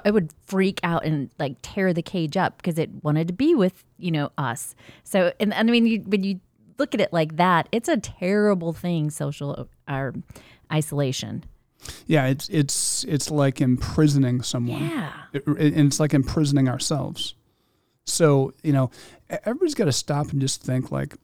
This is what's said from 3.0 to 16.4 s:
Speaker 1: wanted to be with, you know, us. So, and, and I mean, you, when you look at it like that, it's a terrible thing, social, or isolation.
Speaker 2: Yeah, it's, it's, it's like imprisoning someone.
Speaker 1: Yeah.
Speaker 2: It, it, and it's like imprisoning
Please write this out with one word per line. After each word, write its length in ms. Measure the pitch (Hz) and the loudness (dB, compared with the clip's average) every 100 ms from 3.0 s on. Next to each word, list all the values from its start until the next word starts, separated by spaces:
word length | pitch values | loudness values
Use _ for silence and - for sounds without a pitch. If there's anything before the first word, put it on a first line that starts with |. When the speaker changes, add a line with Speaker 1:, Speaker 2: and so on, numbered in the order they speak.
Speaker 1:
wanted 240 | 151 151 165 | 0 0 0
to 60 | |
be 220 | 180 294 330 | 0 2 4
with, 280 | 185 - _ _ | 2 0 _ _
you 140 | 175 | -4
know, 200 | 156 143 - | -2 -4 -4
us. 380 | 135 120 - - - - | -4 -6 -10 -16 -20 -20
So, 280 | - 196 175 - | -4 0 0 0
and, 140 | 208 | -2
and 160 | 202 226 | 0 2
I 20 | |
mean, 140 | 233 233 | 4 2
you, 140 | 220 | 0
when 220 | 190 202 | 0 -2
you 160 | 196 185 - _ _ - | -2 -4 -10 _ _ -6
look 160 | 277 | -2
at 80 | 220 | 0
it 120 | 190 | 0
like 240 | 165 156 156 | 0 0 2
that, 320 | 180 170 - | 4 4 2
it's 160 | 233 285 | -2 0
a 100 | 285 | -2
terrible 760 | - - 180 208 208 190 165 | -2 -6 -2 2 2 2 -2
thing, 360 | 165 175 170 151 | -4 -2 0 -2
social, 600 | - 143 143 143 131 127 _ - | -4 -6 -6 -8 -8 -12 _ -8
or 280 | 135 135 - - - - - - | -4 -4 -6 -12 -18 -20 -20 -4
isolation. 720 | 156 151 143 139 123 110 117 - - _ _ - - - | -2 -2 0 -2 -2 -6 -10 -12 -20 _ _ -18 -12 0
Speaker 2:
Yeah, 180 | 156 131 | 2 2
it's, 240 | 139 - | 0 0
it's, 540 | 160 139 - - - - | 0 0 0 -2 -4 -2
it's 260 | 147 - | -2 -2
like 300 | 151 139 - | 0 2 2
imprisoning 800 | 131 127 - - 151 143 131 123 | 2 2 0 2 4 4 2 0
someone. 400 | 117 123 120 120 - | -2 -4 -4 -4 -4
Speaker 1:
Yeah. 240 | 311 151 - - | -4 -8 -10 -12
Speaker 2:
It, 120 | 143 - | -6 -2
it, 260 | 147 151 151 | 2 2 6
and 120 | 143 | 4
it's 120 | - | 4
like 140 | 151 | 2
imprisoning 540 | 143 127 170 | 2 2 0